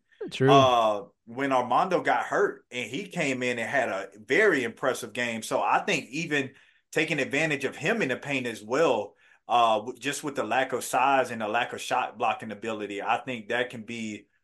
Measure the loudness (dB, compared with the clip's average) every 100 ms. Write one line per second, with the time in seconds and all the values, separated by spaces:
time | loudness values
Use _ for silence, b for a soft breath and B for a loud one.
0 | _ b -8 2 6 8 8 6 4 0
1 | -6 _ -14 -6 0 0 2 2 2 2
2 | 2 0 0 0 0 -2 -12 -10 -8 -8
3 | -8 -4 -2 -2 -2 -2 -2 -2 -2 -4
4 | -8 -10 0 4 4 4 0 -2 -2 -2
5 | -4 -4 -4 -4 -2 0 2 2 2 -2
6 | -4 -8 -4 -2 -4 -8 b b b -2
7 | -2 -2 -2 0 0 -2 -4 -4 -2 0
8 | -2 -4 -4 -4 -4 -8 -4 2 2 2
9 | -2 _ b b 0 4 4 4 -2 -8
10 | -6 -4 -4 -4 0 0 0 -2 -2 2
11 | 4 4 2 -2 -2 -2 -2 -6 -4 -2
12 | -2 -2 -2 -2 -6 -8 -6 -6 -6 -4
13 | 0 0 -2 -8 -4 -2 -2 -6 -10 -8
14 | -8 -10 -14 _